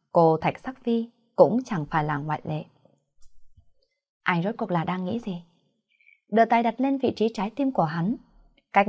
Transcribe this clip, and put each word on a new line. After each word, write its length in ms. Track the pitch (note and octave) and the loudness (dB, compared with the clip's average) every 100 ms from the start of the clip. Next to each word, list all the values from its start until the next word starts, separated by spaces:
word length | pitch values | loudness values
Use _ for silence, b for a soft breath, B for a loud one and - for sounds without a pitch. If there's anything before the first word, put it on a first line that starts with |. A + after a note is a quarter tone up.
| _ | _
Cô 260 | F3 E3 D#3+ | 4 4 4
Thạch 220 | D#3+ - | -2 -4
Sắc 180 | - C4 | -12 -8
Phi 260 | A#3+ A#3 A#3 _ _ - | -2 -2 -4 _ _ 4
cũng 280 | D3+ A#3 B3+ | 6 4 -2
chẳng 200 | F#3 D3 | -6 -2
phải 180 | D#3+ | -2
là 140 | D3+ C#3+ | -2 -4
ngoại 240 | D3+ D3+ | -4 -6
lệ. 220 | - D#3 - _ _ _ _ _ - - - - _ _ _ _ _ _ | -6 -8 -10 _ _ _ _ _ -20 -20 -20 -20 _ _ _ _ _ _
Anh 200 | - F3 | -2 -2
rốt 120 | F#3+ E4 | -2 -4
cuộc 140 | G3+ | -2
là 120 | E3+ | -2
đang 220 | E3+ F#3 F3+ | -2 -4 -4
nghĩ 140 | A#3 | -6
gì? 240 | A3+ F3 - _ _ _ _ b b b - | -8 -10 -12 _ _ _ _ b b b -2
Đưa 140 | G#3+ A3+ | 2 4
tay 180 | A#3 | 4
đặt 120 | A#3 A3+ | 2 0
lên 200 | C4+ C#4 | -2 0
vị 160 | A3+ - | -2 0
trí 140 | A3 | -2
trái 160 | A3+ G3 - | -2 -6 -2
tim 160 | C4+ | -2
của 120 | C4 | 0
hắn, 320 | D#3+ E3 F3+ C#4 _ _ _ _ _ | -2 0 -2 -4 _ _ _ _ _
cách 140 | G3+ | 0